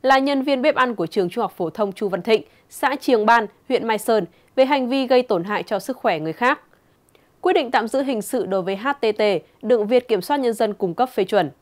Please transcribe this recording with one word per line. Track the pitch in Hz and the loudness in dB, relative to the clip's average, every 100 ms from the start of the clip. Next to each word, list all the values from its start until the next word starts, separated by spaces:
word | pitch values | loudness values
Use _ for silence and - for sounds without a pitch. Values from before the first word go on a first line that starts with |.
là | 262 269 | 4 4
nhân | 269 277 | 4 0
viên | 262 269 | 0 0
bếp | 294 277 | 2 2
ăn | 254 220 | -2 -2
của | 170 | -4
trường | 214 175 | -2 -2
Trung | 240 | -2
học | 202 | -6
phổ | - 170 | -4 -8
thông | 190 208 | -4 -4
Chu | 185 208 | -4 -6
Văn | 185 | -4
Thịnh, | 180 220 - _ _ | 0 0 -2 _ _
xã | - 269 277 | -4 -4 -2
Triềng | - 240 214 | 0 2 4
Ban, | 233 208 _ _ | 4 2 _ _
huyện | 247 226 | -2 0
Mai | 214 | -4
Sơn, | - 220 175 _ _ - | 0 0 0 _ _ 0
về | 262 | 2
hành | 285 247 | 2 0
vi | 269 254 | -2 2
gây | 254 | 2
tổn | 247 185 | 2 -2
hại | 180 202 | -2 -6
cho | - 202 | -4 -6
sức | - 254 | -6 -4
khỏe | 233 165 | -2 -2
người | 160 | -4
khác. | 160 240 294 _ _ _ _ _ _ _ _ | -2 0 0 _ _ _ _ _ _ _ _
Quyết | 359 | 0
định | 370 254 | 0 2
tạm | 262 220 | -2 0
giữ | 269 | -2
hình | 269 233 | -2 -4
sự | 196 254 190 | -4 -4 -2
đối | 190 | -2
với | 180 196 | -2 -4
H | 254 277 | -4 -2
T | 226 214 | -2 2
T | 214 175 - _ | 2 0 -4 _
được | 220 240 | 0 0
Viện | 208 247 - | 4 0 2
Kiểm | 208 | -2
soát | 180 285 | 0 0
Nhân | 247 | 0
dân | 214 220 | 0 -2
cung | 202 185 | 0 -4
cấp | 165 254 | -2 -2
phê | - | 0
chuẩn. | 190 208 156 - | 0 2 0 -4